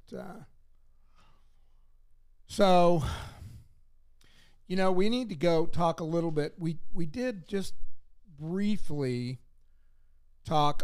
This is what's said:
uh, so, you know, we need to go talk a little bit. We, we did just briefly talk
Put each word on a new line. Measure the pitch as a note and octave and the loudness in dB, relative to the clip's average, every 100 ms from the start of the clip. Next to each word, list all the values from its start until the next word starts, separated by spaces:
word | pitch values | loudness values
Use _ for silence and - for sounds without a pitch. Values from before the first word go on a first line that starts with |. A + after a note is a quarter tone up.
| - | -18
uh, | - F#3+ G#3+ - - - - - - _ - - - _ _ _ _ - _ _ - _ _ - | -16 -14 -16 -20 -20 -20 -20 -20 -20 _ -20 -20 -20 _ _ _ _ -20 _ _ -20 _ _ -8
so, | - G3 F3+ F3 E3+ C3 - - - - - - - - - _ - _ - _ - - | 0 4 6 4 2 0 -8 -12 -18 -20 -20 -20 -20 -20 -20 _ -20 _ -20 _ -20 -6
you | F#3 | 0
know, | F#3+ | 2
we | F3+ G3+ | 4 2
need | B3 A#3 | 2 -4
to | |
go | D#3 E3+ E3 D#3+ | -2 2 4 4
talk | D#3 E3+ D#3+ | 4 2 0
a | |
little | D#3+ E3+ E3 | -2 -2 -2
bit. | D3+ D3 - | -2 -4 -6
We, | E3 D#3 - | -6 -4 0
we | F#3+ D#3 | 2 0
did | B3 B3+ G3+ D3+ | -2 -6 -6 -8
just | G3 F#3 - - - - - - C#3+ | -6 -2 0 0 0 -6 -20 -20 -14
briefly | D#3 F#3 G3+ G#3+ - D3 C3 B2 B2 C3 - - _ _ _ _ - - _ _ | -8 -2 0 2 2 0 -2 -4 -6 -10 -16 -20 _ _ _ _ -20 -20 _ _
talk | - D3+ D3 D3 | -2 2 2 2